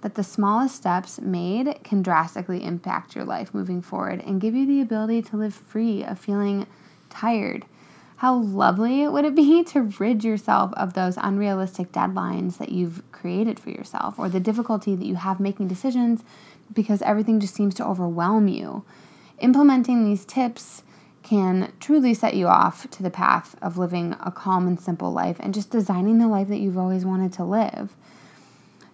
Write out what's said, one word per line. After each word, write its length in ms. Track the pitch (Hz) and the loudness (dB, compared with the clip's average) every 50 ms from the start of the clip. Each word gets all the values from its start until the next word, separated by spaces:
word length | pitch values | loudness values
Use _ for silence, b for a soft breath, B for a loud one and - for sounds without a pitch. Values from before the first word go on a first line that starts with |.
that 140 | - 208 - | -10 -8 -6
the 100 | - 196 | -6 -6
smallest 520 | - - - 208 202 208 226 262 269 - | -4 -2 0 2 2 2 2 0 0 -4
steps 440 | - - 185 175 180 185 - - - | -4 -2 -2 -2 -2 -2 -6 -12 -10
made 600 | - - 185 175 175 180 190 226 262 285 285 - - | -6 -4 -4 -2 -2 -2 -2 -2 -2 -4 -4 -6 -6
can 200 | - 214 202 185 | -2 0 0 2
drastically 640 | 185 175 160 165 170 - 202 180 - 185 180 - | 2 2 2 2 0 -4 -8 -6 -6 -6 -6 -4
impact 520 | 180 175 170 - 185 - 180 180 - - | -6 -6 -6 -6 -6 -6 -6 -6 -8 -10
your 80 | - - | -10 -8
life 280 | - - - - - - | -6 -6 -6 -6 -8 -8
moving 300 | 208 190 180 180 175 175 | -6 -6 -4 -6 -6 -6
forward 400 | - - - - - 185 180 - | -8 -6 -6 -4 -4 -6 -6 -6
and 160 | - 196 190 | -4 -4 -2
give 140 | 180 220 226 | -2 -2 0
you 100 | 254 277 | 0 0
the 140 | 269 277 277 | 2 2 0
ability 420 | 269 220 226 214 214 220 226 233 226 | 0 0 -2 -2 -2 0 -2 -2 -2
to 140 | - - | -4 -4
live 180 | 208 214 214 196 | -4 -4 -4 -6
free 500 | - - - - 214 226 233 214 196 - | -10 -16 -8 -4 -2 -2 0 -2 -2 -4
of 140 | - - 180 | -6 -10 -8
feeling 480 | - - 202 202 202 202 202 196 196 B B B B B B B B _ | -6 -4 -2 -2 0 0 -2 -2 -4 B B B B B B B B _
tired. 560 | - - - 226 233 220 196 92 - - - B B B B B B B B B B | -12 -4 -2 0 0 0 -2 -4 -6 -8 -10 B B B B B B B B B B
How 180 | - - 254 254 | -2 0 2 2
lovely 720 | 247 226 208 190 196 196 190 185 190 220 240 254 277 294 294 | 2 0 0 2 4 4 4 4 4 2 0 2 2 0 2
would 160 | - 285 294 | 2 0 0
it 100 | 302 269 | 2 4
be 300 | 320 302 285 320 339 339 | 6 6 8 8 6 6
<laughs> 80 | 349 - | 2 0
to 100 | 285 247 208 202 - | 0 0 0 -2 -2
rid 260 | 190 220 254 214 208 | 0 0 2 2 0
yourself 480 | 226 214 208 - - 214 - 202 190 - | 0 -2 -2 0 2 2 4 2 2 -2
of 200 | - - 185 180 | -4 -4 -4 -2
those 240 | 190 185 185 180 - | -2 -2 -2 -2 -2
unrealistic 720 | - 196 196 202 208 202 196 190 190 185 185 - 180 180 - | -2 -2 0 0 0 0 0 -2 -4 -4 -6 -8 -8 -6 -2
deadlines 640 | 175 180 185 185 190 180 180 185 180 185 185 175 - | -2 -2 0 0 -2 -4 -4 -4 -2 -4 -4 -6 -6
that 120 | - - | -8 -6
you've 320 | - 180 180 170 165 180 - _ | -2 -2 -2 -2 -4 -8 -14 _
created 480 | - - - 175 175 190 220 226 - - | -18 -12 -8 -4 -2 -2 -2 -2 -2 -6
for 120 | - - | -10 -12
yourself 480 | - - - - - - - - 202 - | -14 -12 -14 -12 -8 -6 -6 -6 -4 -4
or 100 | 208 190 | -4 -2
the 120 | 175 185 | -2 0
difficulty 540 | 185 220 214 233 233 - 226 208 - 208 196 | 0 0 -2 -2 -2 -2 -2 -2 -2 -2 -2
that 120 | 180 185 | -2 -2
you 100 | - 185 | -4 -4
have 240 | 175 175 190 190 185 | -4 -4 -4 -2 -2
making 280 | 196 196 196 - 202 185 | -2 -2 -2 -4 -4 -4
decisions 540 | 185 180 - 269 247 247 240 233 233 220 B B B B B B B B B - 214 | -4 -4 -4 -2 0 2 2 2 0 0 B B B B B B B B B -6 -2
because 300 | - 208 - 208 190 - | -2 0 2 0 0 2
everything 380 | - 208 214 214 226 220 220 | 2 2 2 2 2 2 2
just 140 | 202 190 - | 0 -2 -2
seems 200 | - 208 202 185 | 0 0 0 0
to 100 | - 220 | -2 -4
overwhelm 600 | - 196 180 180 175 170 170 170 185 214 220 208 | -4 -2 -2 -2 -2 -2 0 0 2 4 4 4
you? 380 | 196 175 - 85 76 64 - - B B B B B B B B B B - | 4 2 0 -4 -8 -10 -10 -12 B B B B B B B B B B 0
Implementing 640 | - 247 254 277 294 285 269 254 233 247 247 240 226 | 4 4 6 8 8 8 8 6 4 4 4 4 4
these 200 | 208 208 190 - | 4 2 0 -2
tips 580 | - - 262 254 240 240 - - - - - B B B B B B B _ - | -4 -2 -2 -2 -2 -2 -6 -14 -16 -18 -18 B B B B B B B _ -4
can 500 | - 220 202 190 185 180 185 190 - - - | 0 2 4 4 4 2 2 0 -2 -6 -8
truly 360 | - - 294 311 254 247 226 | 0 2 4 4 6 4 4
set 200 | - - - - | 2 2 0 2
you 120 | 196 180 | 2 2
off 420 | 175 90 - 185 180 170 - - - | 4 4 4 4 2 0 -4 -10 -16
to 120 | - - 190 | -10 -6 -6
the 80 | 180 | -6
path 440 | 175 175 180 - - 170 - - - - | -4 0 2 2 2 2 0 -4 -14 -10
of 160 | - 180 170 | -8 -6 -4
living 400 | 180 180 170 180 175 170 170 - - - | -4 -4 -4 -2 -4 -4 -4 -6 -6 -8
a 60 | 185 | -10
calm 360 | 180 - - 196 190 180 180 | -10 -6 -2 0 0 2 2
and 140 | 180 180 170 | 0 0 -2
simple 320 | - - 175 170 180 - - | -2 -4 -6 -4 -4 -4 -2
life 240 | - - 180 175 - | -2 -2 -2 -4 -4
and 120 | - - 190 | -6 -6 -6
just 180 | 208 202 - | -6 -6 -2
designing 480 | - 226 202 185 196 180 185 208 226 226 | -2 -2 0 0 0 0 2 4 4 4
the 100 | 233 226 | 4 4
life 200 | 214 196 196 196 | 2 0 0 -2
that 100 | 208 - | -2 -2
you've 200 | 202 196 180 185 | -2 -2 -2 0
always 260 | 185 185 185 185 180 | -2 0 0 -2 -2
wanted 280 | 185 190 185 190 185 180 | -2 0 0 -2 -2 -2
to 120 | - 180 | -4 -4
live. 500 | 175 196 220 220 - - - - 202 - B B B B B B B B B B B B B B B B B B B | -2 0 0 0 0 -2 -6 -10 -12 -12 B B B B B B B B B B B B B B B B B B B